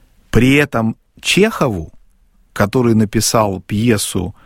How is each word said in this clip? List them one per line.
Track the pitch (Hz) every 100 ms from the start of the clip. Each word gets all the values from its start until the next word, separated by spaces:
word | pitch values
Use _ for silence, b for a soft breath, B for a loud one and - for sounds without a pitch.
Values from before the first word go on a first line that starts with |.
| b _ _
При | - 127
этом | 143 143 117 113 - _ _
Чехову, | - 175 214 - 147 95 78 - _ _ _ _ _
который | - 104 131 120
написал | 110 104 117 - 117 107 92
пьесу, | - 104 120 110 - 98 87 B